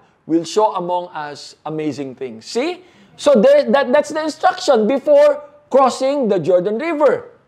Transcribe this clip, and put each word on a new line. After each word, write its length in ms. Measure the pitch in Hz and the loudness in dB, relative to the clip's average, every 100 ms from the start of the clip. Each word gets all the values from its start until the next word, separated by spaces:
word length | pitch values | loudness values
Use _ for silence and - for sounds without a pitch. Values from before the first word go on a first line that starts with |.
| _ _ - | _ _ -4
will 160 | 165 165 | -4 -2
show 320 | - 214 196 | 0 0 0
among 320 | 175 180 175 | -4 -4 -6
us 440 | 160 147 143 - - 151 | -10 -12 -12 -18 -16 -10
amazing 520 | 156 156 127 135 123 | -6 -6 -6 -10 -10
things." 280 | 131 110 - | -12 -12 -10
See? 400 | 226 302 359 - _ _ - | -6 -6 -8 -14 _ _ -4
So 160 | - | 2
there, 320 | 262 240 294 247 | 4 6 4 4
that, 200 | 277 247 | 0 2
that's 240 | 294 294 | 0 0
the 80 | 311 | -4
instruction 640 | 311 - 359 359 - 247 214 | -8 -2 -2 0 2 2 2
before 560 | 269 - 285 294 285 - _ _ | 0 2 4 4 2 -6 _ _
crossing 560 | 262 269 254 269 285 233 | 2 2 2 -2 0 0
the 80 | 196 | 0
Jordan 400 | 151 180 175 220 | 2 0 0 -4
River, 560 | 320 302 285 156 - - | -4 0 0 0 -4 -20